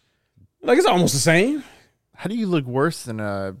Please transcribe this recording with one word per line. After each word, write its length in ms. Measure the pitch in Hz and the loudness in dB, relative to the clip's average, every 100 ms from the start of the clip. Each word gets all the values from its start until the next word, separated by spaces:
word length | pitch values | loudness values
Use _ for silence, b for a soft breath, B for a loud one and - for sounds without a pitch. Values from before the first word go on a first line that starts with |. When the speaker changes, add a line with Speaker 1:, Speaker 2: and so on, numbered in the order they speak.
| b b b _ _ _ | b b b _ _ _
Speaker 1:
Like, 140 | 233 262 | 0 2
it's 80 | 370 | 4
almost 260 | 180 175 | 2 2
the 60 | 135 | 0
same. 440 | 170 165 226 294 b b b b _ - | 2 4 2 -2 b b b b _ -12
Speaker 2:
How 120 | 175 | -6
do 60 | 233 | -4
you 120 | 208 | 0
look 180 | 175 127 | 0 0
worse 380 | 127 160 156 | 0 0 -2
than 160 | 123 110 | -8 -8
a 340 | 107 101 98 95 | -6 -4 -6 -10